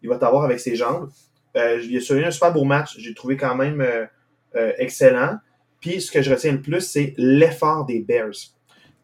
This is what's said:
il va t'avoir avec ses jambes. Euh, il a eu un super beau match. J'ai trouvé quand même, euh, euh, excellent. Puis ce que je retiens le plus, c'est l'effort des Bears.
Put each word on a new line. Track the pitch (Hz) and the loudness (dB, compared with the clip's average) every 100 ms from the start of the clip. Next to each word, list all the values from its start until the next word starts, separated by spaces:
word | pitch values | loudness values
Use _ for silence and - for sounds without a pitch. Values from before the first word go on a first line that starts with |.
il | 117 | -6
va | 123 | 0
t'avoir | 120 139 | 2 2
avec | 143 123 | 2 -2
ses | 127 117 | -2 -2
jambes. | 120 170 143 - _ _ _ 180 | -2 -4 -8 -18 _ _ _ -2
Euh, | - 117 | 0 -2
il | 117 123 | -4 -4
a | 123 139 | 0 0
eu | 165 | 0
un | |
super | 151 170 | 2 2
beau | 160 | 2
match. | 139 143 147 - | 2 0 -2 -10
J'ai | 117 | -16
trouvé | 110 127 135 | -10 -6 -2
quand | 135 127 | -2 -2
même, | 143 151 | -2 -2
euh, | 127 117 110 _ _ _ _ 113 | -2 -2 -6 _ _ _ _ -2
euh, | 113 - | -2 -2
excellent. | 127 - 131 123 147 214 _ _ _ _ | -4 4 6 6 0 -4 _ _ _ _
Puis | 165 185 | -8 -6
ce | - | -2
que | 156 | 0
je | 135 | 2
retiens | 127 156 | 2 0
le | 135 | -2
plus, | 143 175 | -2 -4
c'est | 185 147 143 - | -2 -2 -4 0
l'effort | 127 139 160 147 151 156 127 | 4 6 4 4 0 0 -2
des | 113 | -4
Bears. | 101 120 110 - - _ _ _ _ _ | 0 -2 -2 -10 -18 _ _ _ _ _